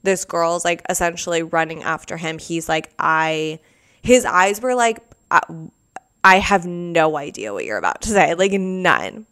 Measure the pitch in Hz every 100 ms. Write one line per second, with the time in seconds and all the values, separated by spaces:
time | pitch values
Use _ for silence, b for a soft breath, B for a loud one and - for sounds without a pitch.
0 | 196 185 - 170 165 175 175 175 - 175
1 | 175 170 - 170 165 165 160 160 - 156
2 | - 165 160 160 - 170 160 160 160 -
3 | 156 160 160 160 156 160 b b b b
4 | - 247 247 180 190 208 254 247 233 220
5 | _ _ _ - - 165 160 _ _ -
6 | _ _ 190 190 196 202 175 175 175 165
7 | 160 151 143 - 107 101 60 104 85 -
8 | 214 208 165 170 196 196 185 185 180 -
9 | 90 - 220